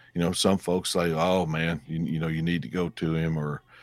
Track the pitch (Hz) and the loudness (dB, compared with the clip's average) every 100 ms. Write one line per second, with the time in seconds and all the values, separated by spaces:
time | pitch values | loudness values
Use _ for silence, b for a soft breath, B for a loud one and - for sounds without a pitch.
0 | b 87 87 90 98 98 - 147 - 92 | b 0 0 2 2 2 2 -2 0 0
1 | 87 80 87 92 82 80 82 85 - 80 | 2 2 2 2 2 0 -2 -2 -6 -4
2 | 82 80 80 80 82 87 65 92 85 - | -2 -2 -2 -2 0 -2 -2 -2 -4 -2
3 | 82 80 82 80 76 71 - B | -2 0 0 -2 -4 -6 -12 B